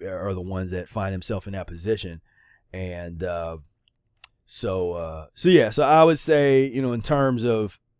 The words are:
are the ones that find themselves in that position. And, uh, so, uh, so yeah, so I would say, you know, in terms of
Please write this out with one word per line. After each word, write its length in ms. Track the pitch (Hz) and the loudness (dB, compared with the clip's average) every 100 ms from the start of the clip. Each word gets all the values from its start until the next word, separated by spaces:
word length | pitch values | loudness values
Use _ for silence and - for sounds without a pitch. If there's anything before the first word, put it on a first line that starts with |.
are 320 | 92 92 98 | -12 -8 -6
the 80 | 92 | -6
ones 300 | 92 95 92 | -6 -6 -6
that 160 | 90 87 | -8 -8
find 260 | 110 95 | -6 -6
themselves 340 | 95 - 98 101 | -6 -6 -8 -8
in 60 | |
that 140 | 98 85 | -12 -12
position. 540 | 85 104 107 90 82 _ _ _ _ _ | -8 -4 -4 -6 -14 _ _ _ _ _
And, 520 | 95 92 87 87 85 | -12 -10 -10 -12 -8
uh, 340 | 90 85 82 82 73 _ _ _ _ _ - _ _ | -6 -6 -8 -12 -18 _ _ _ _ _ -20 _ _
so, 480 | - 110 95 87 | -8 -4 -2 -4
uh, 320 | 87 82 80 78 | -6 -8 -12 -16
so 160 | - 175 | -2 4
yeah, 220 | 170 107 | 6 6
so 120 | 135 | 2
I 200 | 139 156 165 | 4 8 8
would 140 | 151 | 6
say, 460 | - 147 139 135 135 | 2 4 6 4 2
you 160 | 120 | 0
know, 120 | 127 | -2
in 80 | 117 | -4
terms 420 | 123 143 135 120 | -2 0 2 0
of 360 | 120 110 104 - _ | 0 0 -2 -8 _